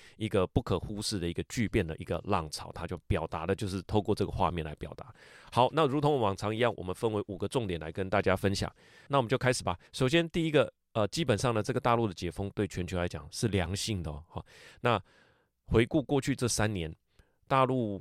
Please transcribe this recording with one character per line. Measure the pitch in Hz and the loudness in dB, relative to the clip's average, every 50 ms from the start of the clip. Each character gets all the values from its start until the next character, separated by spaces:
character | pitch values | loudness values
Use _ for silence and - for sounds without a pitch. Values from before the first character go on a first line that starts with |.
| - - - - | -20 -20 -12 -6
一 | 110 107 | -6 0
个 | - 101 90 | 2 2 2
不 | - - - | 4 2 0
可 | - - 98 82 | 0 2 -2 -2
忽 | - - 107 101 | -2 -4 -8 -6
视 | 107 - 107 92 | -6 -4 -4 -2
的 | 85 87 | -2 -4
一 | |
个 | 85 - 85 | -4 -4 -6
巨 | _ - 123 110 92 | _ -2 -2 -2 0
变 | - 113 90 80 | 0 0 -2 -2
的 | 78 | -4
一 | - 87 | -10 -6
个 | - 90 82 - | -6 -6 -6 -2
浪 | 92 101 90 80 76 | -2 -2 -2 -2 -4
潮， | - - - 82 - | -10 -12 -12 -12 -12
它 | - 85 | -10 -10
就 | 85 90 78 _ - | -8 -10 -10 _ -2
表 | - 82 78 | -2 -2 -2
达 | - - 82 80 90 | -4 -6 -6 -2 -2
的 | 98 | -2
就 | - 107 | -2 -2
是 | 95 92 98 85 | -4 -4 -6 -6
透 | - - 107 | 0 0 0
过 | 98 - 101 | 2 2 0
这 | - 101 | 0 0
个 | 82 | -4
画 | 76 - 92 80 | 0 0 0 0
面 | 85 85 78 | 0 0 -4
来 | 76 76 | -6 -8
表 | - - - - | -10 -10 -12 -12
达。 | - - - - - - - - - - - - | -14 -16 -18 -18 -20 -20 -20 -20 -20 -20 -4 2
好， | 117 123 123 | 2 2 4
那 | - 151 160 135 | 4 2 2 2
如 | 127 151 | 2 2
同 | 139 147 151 131 | 2 2 2 4
往 | 113 98 98 | 2 0 0
常 | - - 104 110 | 0 -2 -4 0
一 | 110 | 2
样， | 120 117 101 | 0 0 0
我 | - 90 | -2 -6
们 | 90 90 | -8 -6
分 | - 117 113 107 | -2 -2 -2 0
为 | 101 98 - | -2 -4 -4
五 | 98 85 | -6 -6
个 | 101 101 | -6 -2
重 | - 135 117 | -2 -2 -2
点 | 95 87 80 | -2 -4 -4
来 | 78 80 | -6 -8
跟 | 80 101 95 95 | -6 -6 -4 0
大 | 107 101 | 2 2
家 | 92 95 92 | 4 4 2
分 | 92 - 98 101 | 4 4 0 0
享。 | - 92 - - _ - - - - - - | 0 -2 -4 -6 _ -20 -20 -20 -20 -10 -2
那 | 139 | 0
我 | 139 | 0
们 | 120 107 | 2 2
就 | 131 123 | 0 2
开 | - 127 127 | 4 2 2
始 | - - | 2 0
吧。 | 95 87 - - - - | -4 -4 -6 -8 -14 -4
首 | - 131 127 | 0 0 4
先 | 151 170 170 165 | 4 4 2 2
第 | - 180 160 | 0 0 0
一 | 160 | 4
个， | 147 143 120 - - _ _ _ | 4 4 4 4 0 _ _ _
呃， | - 113 104 101 | 0 0 0 0
基 | - 160 165 | 0 -2 2
本 | 127 113 95 | 2 2 2
上 | - 123 117 | 4 2 2
呢， | 107 104 | 2 0
这 | - | 0
个 | 117 123 | -2 0
大 | - 123 117 | 2 4 4
陆 | 117 117 | 4 4
的 | 104 85 | 0 -2
解 | - 95 85 | -2 -6 -6
封 | - - 98 101 - | -4 -4 -6 -6 -2
对 | - 104 - | -2 -2 -2
全 | - 98 90 | -2 -6 -6
球 | 82 92 90 | -4 -2 -2
来 | 87 90 | -2 -2
讲 | - 80 73 76 | -4 -6 -12 -10
是 | - - - 110 | -8 -2 -2 0
良 | 95 98 85 82 95 | 2 2 0 0 -2
性 | - - - 107 92 80 | -4 -4 -2 -4 -4 -4
的 | 78 | -6
哦， | 73 73 76 _ | -8 -10 -12 _
哈。 | - - - _ - - - - - - | -12 -12 -12 _ -18 -20 -20 -20 -18 -2
那 | - 123 113 101 - _ _ _ _ _ _ _ _ _ _ _ _ - | 0 2 2 2 0 _ _ _ _ _ _ _ _ _ _ _ _ 2
回 | - 110 123 | 4 4 4
顾 | - - 156 120 | 4 2 0 0
过 | - 147 135 | 2 0 0
去 | - 147 131 | 2 0 -2
这 | - 127 | 0 0
三 | 113 - - 107 107 | -2 0 2 0 0
年， | 107 92 80 78 80 _ _ _ _ _ _ _ _ _ _ - | 0 -2 -4 -6 -8 _ _ _ _ _ _ _ _ _ _ 0
大 | 135 135 131 | 2 4 4
陆 | 123 131 127 117 104 98 92 | 4 2 0 0 -2 -2 -6